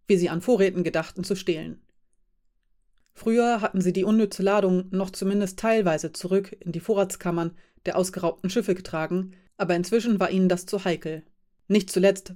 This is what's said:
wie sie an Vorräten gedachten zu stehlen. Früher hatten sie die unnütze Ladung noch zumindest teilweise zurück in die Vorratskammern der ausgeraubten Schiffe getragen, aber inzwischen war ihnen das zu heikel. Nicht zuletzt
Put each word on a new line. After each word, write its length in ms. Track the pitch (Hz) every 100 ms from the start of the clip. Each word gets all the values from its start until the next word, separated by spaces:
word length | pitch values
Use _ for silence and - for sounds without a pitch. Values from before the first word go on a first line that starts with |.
| -
wie 100 | 185
sie 100 | 175
an 140 | 165
Vorräten 420 | 254 214 196 180
gedachten 400 | 160 160 160 -
zu 120 | 175 190
stehlen. 480 | - 160 156 156 _ _ _ _ _ _ _ _ _ _ _ _ _
Früher 480 | - 226 233 240 226
hatten 180 | 220 190
sie 140 | 180
die 100 | 180
unnütze 380 | 190 220 208 -
Ladung 460 | 190 208 190 185 185
noch 220 | 190 185
zumindest 480 | - 190 202 190 190
teilweise 540 | 226 226 180 156 160
zurück 440 | - 175 190 196 -
in 100 | 175
die 80 | 165
Vorratskammern 720 | - 202 190 - 180 170 170 - - _ 175
der 100 | 185
ausgeraubten 540 | 185 185 170 - 185
Schiffe 240 | 240 233
getragen, 600 | 175 - 160 156 185 185 - _ -
aber 180 | 180 175
inzwischen 440 | 180 226 233 196
war 120 | 185
ihnen 180 | 190 185
das 160 | 180 -
zu 180 | 196
heikel. 380 | 185 170 160 156 - _ _ _ -
Nicht 240 | 202 196
zuletzt 420 | 185 196 190 -